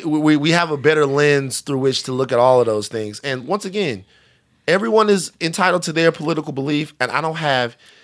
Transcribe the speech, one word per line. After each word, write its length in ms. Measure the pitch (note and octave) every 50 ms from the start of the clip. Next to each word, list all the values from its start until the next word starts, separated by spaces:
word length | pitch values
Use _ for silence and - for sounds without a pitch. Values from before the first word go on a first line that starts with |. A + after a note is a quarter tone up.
| -
we, 140 | E3 D3+ D3+
we, 160 | D3+ D3+ D3+
we 160 | D3 C#3+ D#3
have 180 | D#3+ F3 E3+ D#3+
a 80 | D3+
better 280 | C#3 B2 D3 D#3 D#3 D3
lens 560 | C#3 C#3 C#3+ D3 D3 C#3+ C#3+ C3+ C3 A#2+ -
through 180 | - - C#3+ C3
which 240 | C3 C3+ B2+ - -
to 80 | -
look 220 | B2+ B2+ C3 A#2+ B2+
at 40 | A#2+
all 200 | A#2+ C3 B2+ B2
of 60 | A#2+
those 220 | A2+ G#2+ G#2+ G#2 -
things. 300 | A#2 A2+ G#2+ G#2 G#2+ -
And 260 | - C#3+ C3+ B2+ A#2
once 180 | C3+ F#3 G#3 -
again, 400 | G3 F3+ G#3 G3 D3+ A2+ F#2+ F#2+ _ _ _ _ _ _ _ _ _ _ _ _
everyone 420 | - E3 G3 G#3+ A3+ G#3+ A3 G#3+ G#3
is 220 | G3+ F#3+ D#3 - - -
entitled 400 | F3 F#3+ E3 - F#3 F#3 F3 F3+ E3
to 80 | F3
their 200 | D3+ D#3+ E3 E3
political 420 | D#3 - D#3 D#3 D#3+ D#3 D3+ D#3 C3+
belief, 400 | C3 C3+ D3 D3+ D3 D3+ D3 - -
and 100 | B2+ A#2+
I 80 | G#2 C3+
don't 180 | D#3 D#3+ D#3+
have 380 | D#3+ D#3+ D3 C3+ B2+ B2 A#2 - _ _ - - _